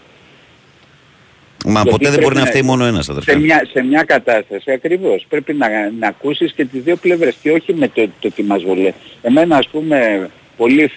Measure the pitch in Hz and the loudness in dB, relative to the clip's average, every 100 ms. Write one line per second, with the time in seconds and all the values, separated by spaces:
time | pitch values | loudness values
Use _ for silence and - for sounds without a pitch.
0 | _ _ _ - _ _ _ _ _ _ | _ _ _ -20 _ _ _ _ _ _
1 | _ _ _ _ _ - - 107 113 123 | _ _ _ _ _ -8 -2 0 2 2
2 | 143 147 151 131 131 131 131 127 120 95 | 2 2 2 2 0 2 2 2 0 -2
3 | 73 71 - 147 156 156 123 135 127 151 | -4 -4 0 2 4 2 0 -2 0 0
4 | 156 135 123 110 - 98 - 127 160 185 | 2 0 2 -2 -2 -8 -4 -4 -2 -2
5 | 175 95 - 151 139 147 113 107 104 113 | 0 -2 -2 -6 -4 -2 -2 -2 -4 -4
6 | 107 - 139 147 165 - 131 135 147 175 | -6 -4 -6 -2 -4 -2 -6 -4 -2 0
7 | 180 170 143 - 147 165 - 165 123 - | 0 0 0 -2 -2 -2 0 -2 -2 0
8 | 104 - 110 - 101 98 92 92 95 - | -2 -2 -6 -4 -2 -2 -2 0 0 -2
9 | - - 117 147 170 143 - 151 156 139 | -16 -6 0 2 4 2 0 -4 -2 0
10 | 113 98 90 - _ - 117 143 147 | 0 -2 -6 -14 _ -2 2 4 2